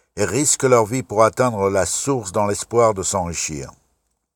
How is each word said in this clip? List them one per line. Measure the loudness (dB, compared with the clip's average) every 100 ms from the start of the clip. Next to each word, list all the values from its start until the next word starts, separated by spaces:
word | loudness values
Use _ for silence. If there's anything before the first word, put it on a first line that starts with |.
| _ -4
et |
risquent | -2 0 0 0
leur | 4 4 4
vie | -2
pour | -2 2 2
atteindre | 2 -2 0 0
la | 0 0
source | -2 -2 -4 -4
dans | -2 -2
l'espoir | -4 -2 2 2
de | 2
s'enrichir. | -2 -4 -4 -6 -8 -8 -12 -18 _ _ _ _ _